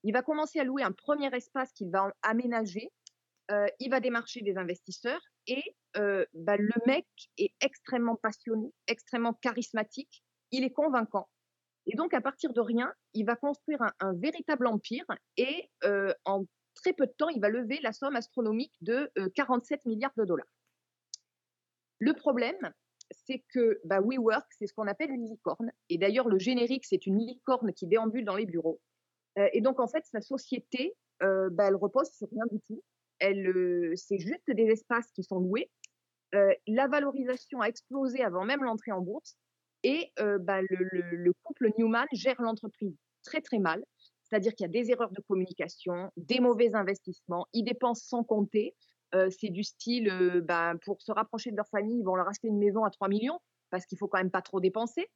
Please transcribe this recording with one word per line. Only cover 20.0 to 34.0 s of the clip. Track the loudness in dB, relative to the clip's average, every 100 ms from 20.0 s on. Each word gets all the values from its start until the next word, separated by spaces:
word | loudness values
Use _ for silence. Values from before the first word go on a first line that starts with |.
| -2 -2
de |
dollars. | 0 0 -4 _ _ _ _ _ _ -20 _ _ _ _ _ _ _ _
Le | 2
problème, | 2 2 2 0 -4 -8 -12 _ _ -20 -20 -10
c'est | -10 _
que, | 2 4 2
bah, | 0 2
WeWork, | 2 2 2 2 -2 _
c'est | -10
ce |
qu'on | -4 -4
appelle | -2 -4
une | -4 -8
licorne. | -6 -6 -4 -6 -8 _
Et | 0
d'ailleurs, | 2 2 4
le | 2
générique, | 4 2 2 0 0
c'est | -2 2
une | 0
licorne | 0 -6 -2 0 0
qui | -4 2
déambule | 2 2 -2
dans | -2 -2
les | -2
bureaux. | -2 -2 -4 _ _ _ _ _ 2
Euh, | 4
et | 4
donc, | 2 2
en | 0
fait, | -2 -4
sa | -10
société, | -6 -8 -4 -8 -6 -4 -4 -6 _ _
euh, | 2 4 2
bah, | 2 4
elle |
repose | 4 2 0 0
sur | -6 -8
rien | -4 -4
du | -4 _
tout. | -14 _ _ _ _
Elle, | 0 2 2
euh, | 2 2 2 0
c'est | -2